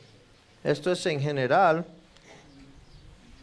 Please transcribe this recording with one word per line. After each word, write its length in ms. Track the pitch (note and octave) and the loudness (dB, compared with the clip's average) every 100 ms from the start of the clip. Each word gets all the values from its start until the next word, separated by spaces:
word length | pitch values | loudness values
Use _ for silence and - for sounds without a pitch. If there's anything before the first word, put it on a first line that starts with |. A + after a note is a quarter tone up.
| - - _ _ _ _ | -20 -20 _ _ _ _
Esto 300 | D3 D3 F#3 | -4 -2 -2
es 120 | F3+ F#3+ | -4 -2
en 140 | D3 | -4
general. 640 | C#3+ C#3+ B2 D#3+ F#3 D#3+ E3+ - - - - - - - - - - - - - - - | -4 -2 0 4 4 2 -2 -12 -20 -20 -20 -20 -20 -20 -20 -20 -20 -20 -20 -20 -20 -20